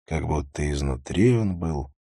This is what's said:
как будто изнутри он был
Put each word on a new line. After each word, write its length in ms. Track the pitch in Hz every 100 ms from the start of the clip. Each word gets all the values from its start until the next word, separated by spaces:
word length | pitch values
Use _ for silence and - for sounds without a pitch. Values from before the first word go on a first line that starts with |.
| -
как 180 | 80 80
будто 460 | 78 71 - 73
изнутри 640 | 71 69 64 - 87 120 117
он 220 | 104 87
был 340 | 85 73 69 _